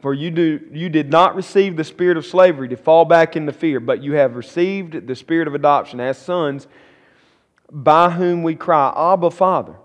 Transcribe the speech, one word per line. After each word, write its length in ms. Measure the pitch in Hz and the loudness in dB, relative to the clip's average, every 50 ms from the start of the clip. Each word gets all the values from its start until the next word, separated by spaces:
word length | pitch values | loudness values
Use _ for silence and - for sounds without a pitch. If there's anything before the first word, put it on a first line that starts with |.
For 120 | - 139 139 | -6 -6 -6
you 180 | 139 147 175 | -6 -6 -6
do, 300 | 165 165 170 160 151 147 - - | -2 0 0 0 0 -4 -8 -12
you 160 | - 151 170 185 | -12 -10 -6 -2
did 240 | 151 156 147 135 | -2 -2 0 2
not 240 | 165 165 180 185 - | 4 4 4 4 2
receive 400 | 190 180 - - 208 196 196 175 | -2 -8 -2 0 0 0 2 0
the 80 | 156 156 | -6 -8
spirit 320 | - - - 180 180 175 | -8 -6 -2 0 0 0
of 100 | 160 143 | 0 -4
slavery 440 | - - 180 185 185 170 139 131 120 | -2 4 4 6 6 4 2 -6 -8
to 80 | 123 120 | -10 -4
fall 260 | - - 160 165 165 | 0 4 4 4 4
back 320 | 156 170 165 165 160 - | 6 4 4 4 2 0
into 160 | 165 156 147 | -4 -6 -6
fear, 300 | 135 - 170 165 143 127 | -6 -4 -4 -4 -4 -2
but 200 | 117 117 127 104 | -2 -4 -4 -4
you 120 | 139 143 147 | -4 -2 0
have 240 | 151 139 127 120 123 | 0 0 0 -2 -6
received 680 | 117 - - 170 175 190 196 196 190 165 156 160 - | -14 -8 -4 -2 -2 -2 -2 -4 -8 -10 -12 -12 -10
the 80 | 123 127 | -10 -10
spirit 320 | - - - 165 165 165 | -10 -6 -4 -2 -2 -2
of 100 | 151 139 | -2 -2
adoption 440 | 143 143 147 147 135 98 - - 123 | 0 2 2 2 2 0 -4 -8 -8
as 180 | 123 131 131 - | -6 -6 -6 -6
sons, 520 | - - 180 180 160 143 139 139 - _ _ _ _ _ _ _ _ _ _ _ _ _ _ _ _ _ _ _ _ _ | -8 -6 -4 -4 -4 -4 -6 -8 -10 _ _ _ _ _ _ _ _ _ _ _ _ _ _ _ _ _ _ _ _ _
by 400 | - 151 123 156 151 160 175 175 | -18 -4 0 2 4 4 4 2
whom 320 | 170 170 185 175 175 170 | 2 0 -2 -2 -2 -2
we 140 | 165 165 160 | -2 -4 -6
cry, 380 | 156 - - 170 151 139 135 - | -4 -2 0 2 2 2 0 0
'Abba, 340 | - 156 175 190 185 170 170 | -2 0 0 0 0 0 -2
Father.' 460 | 165 - 190 185 185 151 110 - 78 - _ | -2 0 0 0 0 -2 -4 -8 -14 -20 _